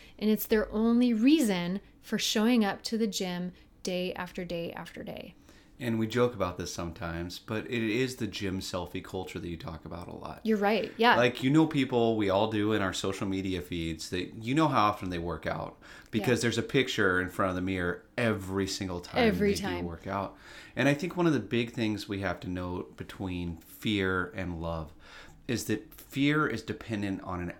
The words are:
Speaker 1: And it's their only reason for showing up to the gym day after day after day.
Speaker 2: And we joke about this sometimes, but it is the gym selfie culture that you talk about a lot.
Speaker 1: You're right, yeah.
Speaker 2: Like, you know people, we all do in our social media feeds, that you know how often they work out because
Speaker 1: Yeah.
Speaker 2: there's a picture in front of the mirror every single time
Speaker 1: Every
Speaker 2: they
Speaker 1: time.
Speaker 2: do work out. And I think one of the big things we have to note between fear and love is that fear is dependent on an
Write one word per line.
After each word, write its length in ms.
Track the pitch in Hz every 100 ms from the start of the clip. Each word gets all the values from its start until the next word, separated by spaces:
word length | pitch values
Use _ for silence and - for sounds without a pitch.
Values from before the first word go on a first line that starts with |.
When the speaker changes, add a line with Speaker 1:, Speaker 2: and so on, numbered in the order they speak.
| - -
Speaker 1:
And 120 | 214
it's 160 | 214 -
their 260 | 220 -
only 400 | 208 226 233 247
reason 680 | 220 247 320 233 180 175 196 - -
for 180 | - 220
showing 460 | - 220 220 247
up 160 | 202 -
to 120 | - 226
the 100 | 220
gym 460 | - 185 175 180 - - _
day 320 | - 180 180
after 320 | - 175 - 175
day 260 | 170 170
after 300 | - 170 -
day. 320 | - - - - - - - -
Speaker 2:
And 180 | 120 113
we 80 | 107
joke 260 | 120 123
about 240 | 98 90 87
this 140 | 87
sometimes, 680 | - 87 80 85 82 87 -
but 240 | - 110 -
it 140 | 117
is 320 | 110 113 131
the 140 | 127 107
gym 320 | 87 98 90
selfie 420 | - 92 87 92
culture 380 | - 95 92 87
that 80 | 85
you 80 | 82
talk 280 | - 85
about 220 | 82 85 90
a 80 |
lot. 240 | 85 80 76
Speaker 1:
You're 140 | 220 220
right, 340 | 202 214 - -
yeah. 200 | 233 190
Speaker 2:
Like, 260 | 123 -
you 80 | 131
know 160 | 156 156
people, 500 | 151 131 123 117 110
we 140 | 98
all 180 | 95 110
do 200 | 110 104
in 100 | 107
our 100 | 95
social 340 | 87 98 95 101
media 340 | 95 95 90
feeds, 480 | - 87 82 78 -
that 240 | 92 - 113
you 100 | 113
know 140 | 143 156
how 160 | 127
often 260 | 104 101 92
they 80 | 87
work 260 | 85 80
out 340 | - - - - - - -
because 260 | 110 127 117
Speaker 1:
Yeah. 40 |
Speaker 2:
there's 160 | 120 113
a 40 |
picture 580 | - 139 127 - 98 90
in 100 | 90
front 200 | 90 95
of 60 | 92
the 60 |
mirror 420 | 92 92 87 87 - -
every 520 | 117 101 92 98 95
single 320 | - 92 87
time 240 | - - 233
Speaker 1:
Every 280 | - 208
Speaker 2:
they 60 | -
Speaker 1:
time. 200 | 196 175
Speaker 2:
do 60 | 175
work 180 | - 98
out. 300 | 98 95 - - - - -
And 120 | 135
I 60 |
think 220 | 143 180 175
one 100 | 170
of 60 |
the 80 | 135
big 320 | 98 117 117
things 360 | 127 110 101 -
we 120 | 98
have 180 | 98 87
to 80 | 87
note 480 | 90 90 90 - -
between 600 | 95 - 95 90 87 82
fear 760 | - - 113 104 95 92 90 101
and 240 | 90 82
love 300 | 82 82 78 - - - - - -
is 160 | 113
that 280 | - 107 -
fear 540 | - - 135 143 151 151
is 160 | 113
dependent 600 | - 104 - 104 101 95
on 160 | 92 90
an 140 | 90